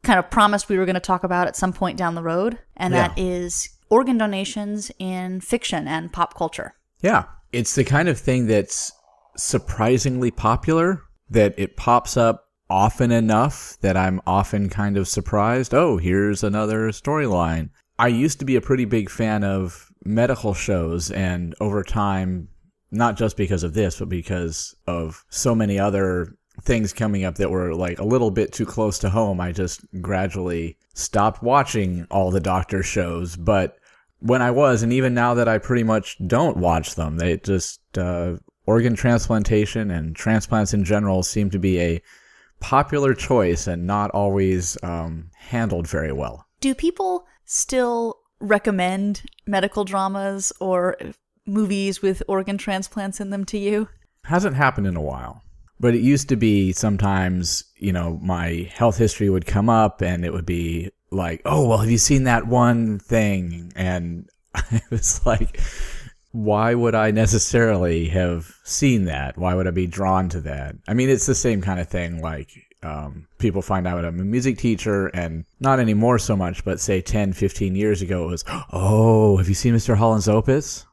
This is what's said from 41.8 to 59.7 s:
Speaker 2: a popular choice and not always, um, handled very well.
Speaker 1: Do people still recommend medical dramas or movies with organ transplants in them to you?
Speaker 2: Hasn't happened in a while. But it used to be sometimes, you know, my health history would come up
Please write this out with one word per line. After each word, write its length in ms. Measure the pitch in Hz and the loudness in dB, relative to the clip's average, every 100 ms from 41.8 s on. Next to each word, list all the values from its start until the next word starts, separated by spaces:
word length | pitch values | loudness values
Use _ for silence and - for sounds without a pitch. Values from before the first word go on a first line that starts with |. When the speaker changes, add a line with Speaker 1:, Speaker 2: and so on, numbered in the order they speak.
Speaker 2:
a 220 | 87 82 _ - _ _ _ _ | 0 -2 _ -20 _ _ _ _
popular 540 | - 135 143 147 139 | 0 0 2 0 2
choice 520 | - - 123 92 87 - | 0 2 2 2 0 -2
and 200 | 85 87 | -4 -2
not 240 | 104 104 | -2 -2
always, 680 | 101 101 98 95 92 87 - | 0 0 2 2 0 -4 -8
um, 480 | 90 85 82 82 82 | -6 -6 -6 -10 -14
handled 540 | _ - 120 113 90 82 | _ -6 -4 -2 -2 -4
very 240 | 82 78 | -4 -4
well. 340 | 67 64 58 _ _ | -6 -8 -10 _ _
Speaker 1:
Do 140 | 269 | -4
people 500 | 262 320 359 381 359 _ _ - | 0 -4 -2 -4 -4 _ _ -8
still 720 | - - 254 247 233 226 - _ _ 208 208 | -6 -2 -2 -2 -2 -4 -8 _ _ 0 2
recommend 600 | 220 190 180 190 202 196 - _ - | 2 0 -2 -2 -4 -4 -10 _ -4
medical 380 | 196 202 - | -2 0 -2
dramas 680 | 190 196 190 196 196 196 190 - | -4 -2 -2 -4 -6 -4 -8 -6
or 360 | 190 180 180 - - - _ _ - | -2 0 0 -4 -12 -18 _ _ -6
movies 560 | 202 208 196 196 185 | -2 0 -2 -2 -2
with 200 | 190 185 - | -2 -2 -2
organ 300 | 196 190 196 | -4 -2 -6
transplants 600 | - 190 190 - 196 190 | -4 -6 -6 -8 -8 -8
in 100 | 196 | -8
them 140 | 196 196 | -6 -6
to 120 | 214 | -4
you? 300 | 202 208 214 - _ _ | -2 -2 -4 -10 _ _
Speaker 2:
Hasn't 300 | - 170 196 131 | -2 0 0 2
happened 300 | 135 127 98 | 2 2 -2
in 100 | 87 | -2
a 40 | |
while. 400 | 73 65 62 - - - - _ | -4 -6 -10 -14 -20 -20 -20 _
But 140 | 123 | 2
it 60 | 120 | 4
used 280 | 123 143 - | 4 2 2
to 80 | 120 | 2
be 360 | 113 101 95 | 4 4 2
sometimes, 920 | 90 110 98 101 98 92 92 85 - - _ | 0 0 2 2 2 0 0 -2 -6 -8 _
you 160 | 98 | -4
know, 280 | 90 85 82 | -2 -4 -4
my 480 | 90 87 85 85 87 | -4 -2 -2 -4 -6
health 240 | - 117 95 | 0 0 4
history 300 | 110 - 104 | 0 2 2
would 180 | 92 - | 2 0
come 220 | 101 | 0
up 320 | 110 | 4